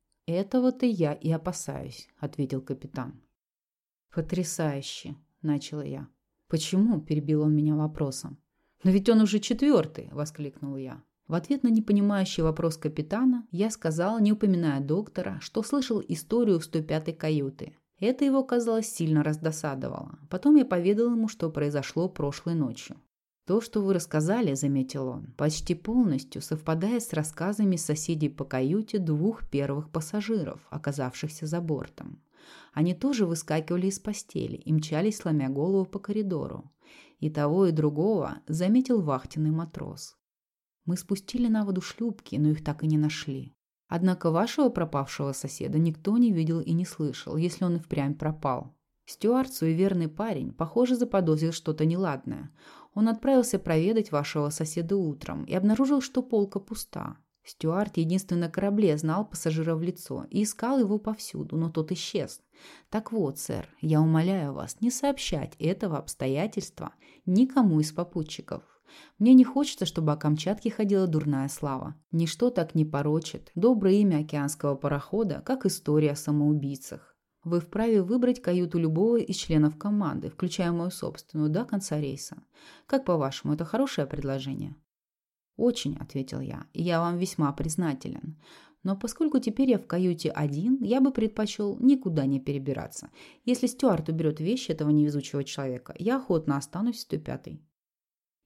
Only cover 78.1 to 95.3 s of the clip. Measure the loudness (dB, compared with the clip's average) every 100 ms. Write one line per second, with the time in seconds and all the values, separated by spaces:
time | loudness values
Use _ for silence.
78.1 | 2 2 2 0 0 0 0 2 2 4
79.1 | 2 0 -4 2 4 4 2 -2 0 0
80.1 | -4 -8 -4 -4 -2 -2 -2 -4 -6 -8
81.1 | -10 -8 -2 0 0 -2 -4 -2 -4 -4
82.1 | -6 -12 -18 _ _ -20 -20 -2 0 2
83.1 | 0 0 -2 -2 -2 -2 -2 0 -2 -4
84.1 | -4 -4 -4 -6 -8 -10 -14 _ _ _
85.1 | _ _ _ _ -2 0 0 -4 -6 -8
86.1 | -8 -6 -8 -8 -10 -10 -4 0 0 0
87.1 | -2 -2 0 0 0 -4 -2 -2 -4 -8
88.1 | -10 -12 -14 -20 -20 -20 _ -4 -4 -4
89.1 | -2 0 2 0 2 4 2 0 0 0
90.1 | 0 -4 -2 -2 0 0 0 2 4 4
91.1 | 4 -2 -2 -4 -2 -4 2 4 4 2
92.1 | 0 2 0 -2 -4 -4 -6 -8 -14 -18
93.1 | -20 -20 -6 -2 0 0 2 2 2 0
94.1 | 0 0 0 -2 -2 -4 -2 4 4 4
95.1 | 0 -4